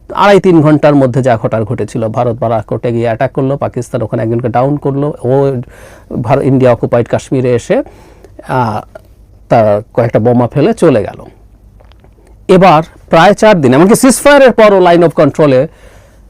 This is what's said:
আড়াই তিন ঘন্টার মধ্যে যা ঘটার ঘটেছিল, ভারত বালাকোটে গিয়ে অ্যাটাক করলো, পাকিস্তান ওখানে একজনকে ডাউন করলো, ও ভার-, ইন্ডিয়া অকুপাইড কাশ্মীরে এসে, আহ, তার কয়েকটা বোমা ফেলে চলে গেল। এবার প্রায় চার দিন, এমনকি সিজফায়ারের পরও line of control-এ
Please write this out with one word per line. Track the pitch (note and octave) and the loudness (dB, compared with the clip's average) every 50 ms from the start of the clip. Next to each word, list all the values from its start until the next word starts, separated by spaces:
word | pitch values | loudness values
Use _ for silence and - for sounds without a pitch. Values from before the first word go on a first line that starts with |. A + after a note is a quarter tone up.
| - - - | -16 -10 -4
আড়াই | - F#3 G3+ G3+ F#3+ | -2 2 2 2 2
তিন | - F#3+ F3 E3 | 2 2 2 2
ঘন্টার | C#3+ D#3 D3+ C#3+ - D3+ D3 | 4 2 2 2 2 2 2
মধ্যে | C#3+ C3+ B2+ A#2+ C#3 B2 | 2 2 0 0 -2 -2
যা | B2+ A#2+ - - | 0 -2 -2 -2
ঘটার | B2 A#2 A2 A2 | -4 -4 -4 -6
ঘটেছিল, | - A#2 A#2 G#2+ - - B2 A2+ A2 | -6 -6 -8 -8 -8 -8 -6 -6 -6
ভারত | G#2+ B2 B2 B2 A2+ A2+ | -4 -4 -4 -4 -4 -4
বালাকোটে | A#2+ A2+ A#2 A2 - - B2+ A2+ - B2+ A#2 | -4 -4 -4 -4 -4 -6 -8 -6 -6 -4 -4
গিয়ে | A#2+ A2+ | -4 -4
অ্যাটাক | A#2 A2+ A2 C#3 C3 - | -4 -4 -4 -4 -6 -4
করলো, | - C3+ C3 C#3 | -4 -4 -4 -4
পাকিস্তান | C#3 - G#2+ - B2+ A#2+ - - A#2 A2+ | -4 -6 -6 -6 -8 -10 -8 -8 -8 -6
ওখানে | G#2 - A#2+ A#2 | -6 -6 -6 -4
একজনকে | A2+ A#2+ A#2 B2 B2 | -4 -4 -4 -4 -4
ডাউন | A2 B2 C3 C#3 D3 | -2 -2 -2 -2 -2
করলো, | C#3+ - C#3+ C3+ C#3 C#3+ D3 D#3 - - | -4 -4 -6 -4 -4 -6 -6 -8 -6 -4
ও | A#2+ C3 C#3 C#3 C#3 C#3 A#2+ B2 - - - - - - - - - - - A#2+ | -2 0 0 0 -2 -2 -6 -10 -12 -18 -20 -20 -20 -20 -20 -18 -12 -10 -8 -4
ভার-, | A2 C#3 C3+ - | -2 -2 0 0
ইন্ডিয়া | C3+ C3+ C3 B2+ B2 A#2 | 0 0 2 2 2 0
অকুপাইড | - - B2 - A#2+ A2+ - | 0 -2 -2 -2 -2 -2 -2
কাশ্মীরে | - A2+ - - D3+ C3 B2+ B2+ B2 | -4 -6 -6 -6 -6 -4 -2 -2 -2
এসে, | A#2+ - - F#3 C4 D4+ - - - - - - - - - - - - - | -2 -2 -4 -4 -4 -4 -6 -14 -20 -20 -20 -20 -20 -20 -20 -20 -20 -12 -6
আহ, | - - B2 A2+ G#2+ G#2 - - - - - _ _ _ _ _ _ _ _ _ | -4 -4 -4 -4 -6 -8 -12 -14 -20 -20 -20 _ _ _ _ _ _ _ _ _
তার | - A#2+ A2 G#2+ G#2 G#2 A2 - - | 0 2 2 2 0 -2 -4 -6 -4
কয়েকটা | - A#2 A#2 - B2+ | -4 -2 -2 -2 -2
বোমা | G#2+ B2 B2 B2 B2 A#2+ | 0 0 0 0 0 -2
ফেলে | - D3 C#3 G#3 A3+ | -2 -2 -2 -2 -2
চলে | - - E3 C3+ A2 F#2+ | 0 0 0 0 0 -2
গেল। | - - - - - - _ - _ _ _ _ - _ - - - - _ _ _ _ _ _ _ - - - - | -6 -10 -16 -20 -20 -20 _ -20 _ _ _ _ -20 _ -20 -20 -20 -20 _ _ _ _ _ _ _ -20 -12 -2 0
এবার | F3+ F#3 F#3 F#3 D#3 D3+ D#3+ - - - - - | 2 4 4 4 4 4 0 -2 -10 -20 -6 -2
প্রায় | - E3 E3 G3 G3+ | 2 4 4 4 2
চার | - - G#3+ G#3+ F3 | 4 2 2 2 2
দিন, | C#3+ B2 B2+ | 2 2 4
এমনকি | C3+ E3+ G3 A#3 | 4 4 4 4
সিজফায়ারের | - - C4+ A#3+ - - C#4+ C#4+ C#4+ C4+ B3 G#3+ | 2 2 2 0 2 2 2 4 6 4 4 4
পরও | - A3 G#3 G3 F#3+ | 4 4 4 4 4
line | F3+ F3 F3 E3+ F3 D#3+ | 4 4 4 4 2 2
of | - - D#3+ | 2 0 0
control-এ | C#3 - - D#3+ C#3+ C3 B2+ C#3 E3 - _ - - - - _ _ _ _ _ _ | 0 0 0 0 2 2 0 0 -2 -6 _ -20 -20 -20 -20 _ _ _ _ _ _